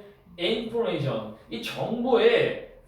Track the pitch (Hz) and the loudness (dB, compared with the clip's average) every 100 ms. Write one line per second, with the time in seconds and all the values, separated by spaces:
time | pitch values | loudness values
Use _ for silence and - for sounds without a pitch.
0 | - - - - 190 240 220 233 196 160 | -16 -20 -20 -6 -2 -2 -2 -2 -2 -2
1 | 131 110 107 - - 226 - 123 - 240 | -2 -4 -8 -14 -12 -10 -8 -6 -4 -2
2 | 247 226 226 - - - - - | 2 6 6 6 2 -2 -12 -16